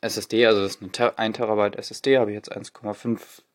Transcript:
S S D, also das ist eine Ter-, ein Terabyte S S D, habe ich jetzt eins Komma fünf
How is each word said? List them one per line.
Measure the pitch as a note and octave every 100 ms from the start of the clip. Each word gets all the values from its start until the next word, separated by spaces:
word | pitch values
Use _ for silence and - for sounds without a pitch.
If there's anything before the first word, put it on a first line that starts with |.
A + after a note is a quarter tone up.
S | A2+ G#2+
S | -
D, | A2+ A#2
also | G#2+
das | G2 -
ist |
eine | F#2+
Ter-, | - A#2+ -
ein | A2
Terabyte | A2 A2+ G#2+ G#2 G#2
S | G#2
S | -
D, | - C3+
habe | A2
ich | G#2
jetzt | -
eins | - A2
Komma | - G#2+
fünf | G#2 A#2+ A2+ - - _